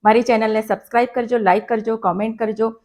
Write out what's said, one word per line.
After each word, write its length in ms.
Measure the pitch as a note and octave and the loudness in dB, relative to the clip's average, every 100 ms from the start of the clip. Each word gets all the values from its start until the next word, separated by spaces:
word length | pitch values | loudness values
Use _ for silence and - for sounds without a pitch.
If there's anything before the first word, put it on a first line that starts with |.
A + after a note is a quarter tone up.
મારી 200 | G#3+ A3+ | 4 2
ચેનલને 380 | A#3+ A3+ A3 A3 | 2 0 2 -2
સબસ્ક્રાઇબ 520 | A3 G3+ - A#3+ B3 | -2 -6 -2 -2 0
કરજો, 240 | B3 A#3 A#3+ | -2 -2 0
લાઈક 260 | G3 F#3+ G#3+ | 2 2 0
કરજો, 300 | A3+ A3 A3+ | -4 -2 -2
કોમેન્ટ 400 | G#3 F3 G#3+ A3+ | -2 -2 -4 -4
કરજો. 300 | A3 G#3+ A3 A3+ | -6 -2 -4 -4